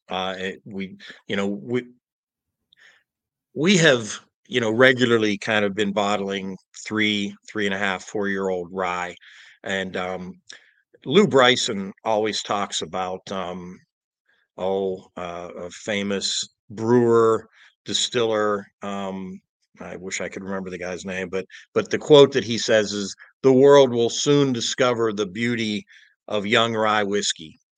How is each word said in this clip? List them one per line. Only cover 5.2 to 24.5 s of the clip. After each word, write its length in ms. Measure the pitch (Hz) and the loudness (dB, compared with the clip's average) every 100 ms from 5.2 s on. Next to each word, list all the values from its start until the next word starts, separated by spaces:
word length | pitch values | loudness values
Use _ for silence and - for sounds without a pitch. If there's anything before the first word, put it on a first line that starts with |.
| 107 101 | 2 -2
kind 260 | - 107 | -2 0
of 100 | 101 | 0
been 180 | 98 101 | 0 -2
bottling 640 | 101 101 104 98 98 95 92 _ - - | 0 0 0 -2 -6 -8 -12 _ -18 -6
three, 480 | 107 107 104 101 101 - | -2 0 0 -4 -8 -10
three 180 | 107 101 | -4 -2
and 80 | |
a 40 | 95 | -2
half, 260 | 101 92 | -2 -4
four-year-old 640 | - 107 98 95 95 92 87 | -6 -4 -4 -2 -2 -4 -6
rye. 420 | 95 90 90 90 87 - - - - | -4 -4 -4 -6 -10 -20 -20 -20 -14
And, 340 | 101 95 95 95 | -8 -6 -6 -6
um, 360 | 92 92 90 90 _ - _ _ _ _ | -6 -8 -10 -18 _ -20 _ _ _ _
Lou 220 | 131 170 180 | -2 2 4
Bryson 680 | 135 123 123 - 101 98 - | 6 6 4 -2 -6 -8 -8
always 400 | 113 107 107 101 | -2 0 0 -4
talks 400 | - 104 98 - | -4 -4 -4 -6
about, 480 | 80 92 90 95 - | -8 -6 -6 -8 -8
um, 480 | 95 87 92 87 85 _ _ _ _ _ _ _ - | -8 -6 -10 -12 -18 _ _ _ _ _ _ _ -6
oh, 500 | 92 98 95 95 - - | -4 -2 -2 -6 -10 -12
uh, 340 | 90 87 87 85 | -10 -10 -12 -12
a 140 | 87 | -14
famous 800 | - - 101 101 98 - - - _ - | -12 -6 -4 -2 -4 -4 -6 -8 _ -16
brewer, 760 | 107 110 123 117 117 113 110 - _ - _ | -6 0 2 4 4 4 2 -4 _ -20 _
distiller, 800 | - 98 - 123 113 107 107 101 98 _ | -6 -4 -2 0 0 0 0 -2 -6 _
um, 560 | 101 98 98 95 92 98 _ _ _ - | -10 -8 -8 -8 -12 -16 _ _ _ -18
I 160 | 92 87 | -14 -14
wish 240 | 95 - | -10 -8
I 80 | 87 | -8
could 160 | - | -10
remember 260 | 98 95 92 | -8 -8 -8
the 80 | 90 | -10
guy's 260 | 87 85 | -8 -8
name, 240 | 95 92 92 | -8 -8 -6
but, 180 | 92 - - - | -6 -8 -14 -6
but 160 | 113 101 | -4 -2
the 80 | 107 | -2
quote 340 | - 143 139 | 6 8 8
that 120 | 131 | 6
he 140 | 104 110 | -2 -2
says 340 | - 110 98 | 2 2 2
is, 200 | 104 98 - - _ | -4 -8 -10 -20 _
"The 100 | 135 | 4
world 400 | 127 139 143 131 | 6 8 8 8
will 160 | 120 117 | 4 0
soon 440 | - 143 143 139 | 0 2 4 2